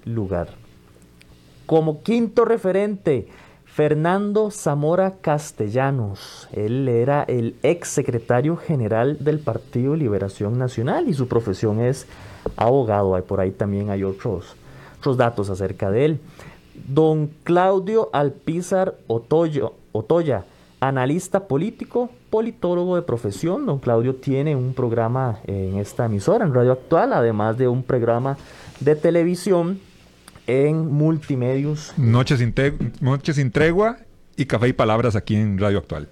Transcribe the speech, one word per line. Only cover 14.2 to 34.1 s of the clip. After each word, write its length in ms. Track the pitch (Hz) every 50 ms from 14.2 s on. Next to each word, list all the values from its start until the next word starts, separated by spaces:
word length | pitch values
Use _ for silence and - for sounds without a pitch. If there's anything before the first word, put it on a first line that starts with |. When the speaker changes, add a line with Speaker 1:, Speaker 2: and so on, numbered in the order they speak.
| - 123 95 82 - - - - - - - - - - - -
Speaker 1:
otros 180 | - 147 131
datos 320 | 123 123 117 113 - 98 98
acerca 440 | 95 95 98 92 95 - 107 95
de 120 | 101 117 143
él. 160 | 156 160 143 - - - - - - - - _ - - - - -
Don 420 | 135 156 160 156 156 156 151 151 - - -
Claudio 680 | - 170 175 185 190 196 190 175 196 220 226 220 -
Alpizar 840 | - 139 147 139 139 - - - 160 175 180 - 196 185 190 190 - - -
Otoyo, 680 | - 113 117 - - 151 160 170 170 151 135 - - - - - _
Otoya, 520 | - 110 110 - 160 175 170 151 120 95 87 - - _ - _ _ -
analista 680 | 131 135 135 131 127 135 - 190 - - - 196 196
político, 640 | - 135 147 175 226 - - 233 - - 240 247 240 - - _ -
politólogo 680 | - 220 226 233 226 - - 175 175 175 175 180 180
de 60 | 175
profesión. 600 | 170 - 120 117 - 104 98 - - 165 190 285 294
Don 140 | 220 143 135
Claudio 380 | - 123 117 113 117 131 131
tiene 400 | 131 - 139 131 135 143 156 147
un 180 | 127 123 131 127
programa 640 | 127 123 120 113 117 113 117 120 131 131 123 104 - -
en 340 | - 98 98 95 95 95 98
esta 280 | 101 - - - 123
emisora, 380 | 113 107 101 - 160 202 233 220
en 80 | 156
Radio 200 | 127 127 120 127
Actual, 400 | 127 127 - - 165 165 220 269
además 440 | 226 160 120 117 110 104 104 110 110 123
de 100 | 131 123
un 160 | 123 131 127
programa 520 | - 135 123 117 117 117 120 127 135 139 - - - - - - - - -
de 160 | 135 143 151
televisión 840 | 151 - 170 165 170 165 175 180 175 - 202 185 170 170 175 196 190 - - - - - - _ _ - - - - -
en 440 | - 123 135 139 147 156 160 160 156
Multimedios. 1040 | 143 147 151 160 165 151 156 - 139 127 123 123 131 139 143 151 151 151 151 - - 165
Speaker 2:
Noche 400 | 127 113 113 120 131 - 151 120
sin 160 | 123 117 107
te-, 180 | 131 135 143 147 - - - - -
Noche 320 | 147 127 135 139 - 165 147
sin 160 | 143 139 120
Tregua 480 | - 147 156 165 170 185 214 226 247 - - -